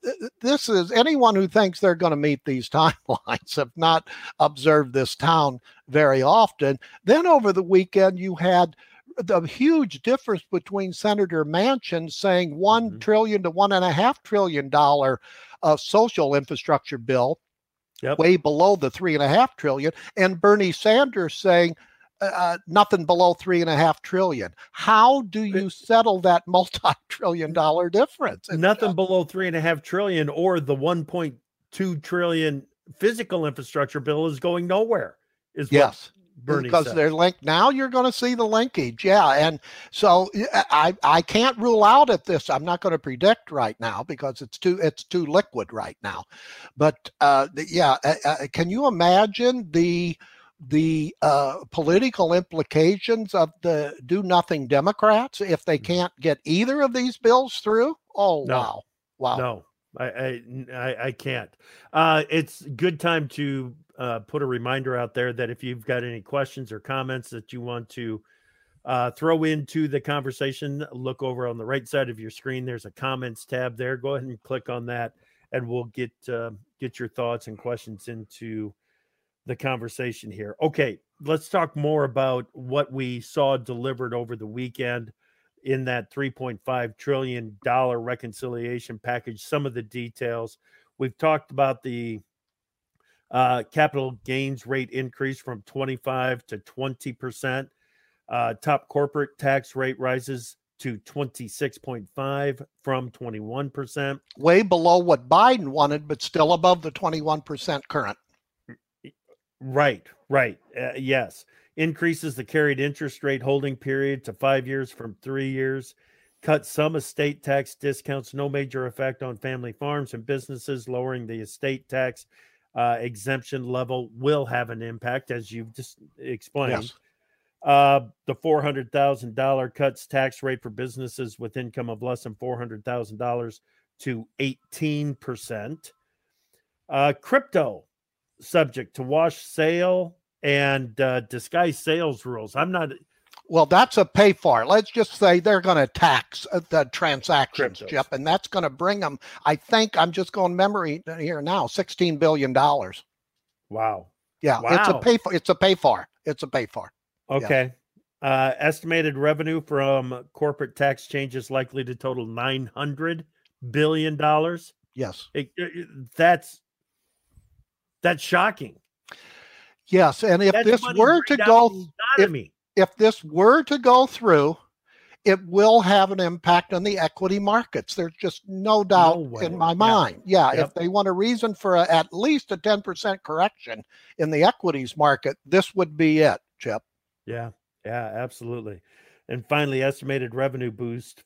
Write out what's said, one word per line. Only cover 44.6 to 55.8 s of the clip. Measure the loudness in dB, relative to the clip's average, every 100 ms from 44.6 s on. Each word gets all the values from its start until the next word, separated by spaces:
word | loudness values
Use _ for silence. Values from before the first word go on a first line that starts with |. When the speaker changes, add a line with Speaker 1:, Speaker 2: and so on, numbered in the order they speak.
| -2 2
Speaker 1:
it's | 0 -2
too | -6 -4 2
liquid | 0 0 -6 -8
right | -8 -10 -10
now. | -10 -10 -14 -20 -20 -20 -12 0
But, | 0 0 -10 2
uh, | 4 4 2
the, | -6 -4
yeah, | 2 2 4
uh, | 0 0 0
uh, | -2 -4
can | -4 -2
you | 0 0
imagine | 4 4 6 4 2 0 0 -2
the, | 0 2 0 -4 -8 -16 _ _ _ -2
the, | 0 2 0 -4 -2
uh, | 2 2 0 -4 -8
political | -4 2 2 2 0 2
implications | 2 0 -6 0 4 4 2 0 -2 0 0
of | 0 _
the | -2 0 -2 -8 -4
do | -2
nothing | 2 2 2 -2 2
Democrats | 2 2 4 4 4 2 -6
if | -2 -2 0
they |
Speaker 2:
Mm-hmm. | -2